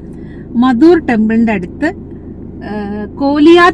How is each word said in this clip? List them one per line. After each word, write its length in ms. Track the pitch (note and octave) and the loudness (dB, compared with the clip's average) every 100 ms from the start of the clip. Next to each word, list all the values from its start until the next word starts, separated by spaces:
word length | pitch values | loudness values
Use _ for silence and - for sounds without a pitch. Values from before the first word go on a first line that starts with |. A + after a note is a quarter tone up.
| - - - - - A#3 | -16 -16 -16 -16 -8 0
മധൂർ 340 | B3+ A#3 D#4+ E4+ - | 2 4 4 4 2
ടെമ്പിളിൻ്റെ 440 | A3 G#3+ A3+ A3+ G3 | 0 2 2 0 -2
അടുത്ത്, 320 | F3+ - D4+ - - - - - - - - | -6 -6 -6 -6 -14 -16 -16 -16 -16 -14 -12
ആ, 40 | G#3 G3+ G#3 - - | -10 -8 -10 -10 -4
കോലിയ 400 | C#4 D4+ D#4 F4 F4+ | -2 4 6 6 6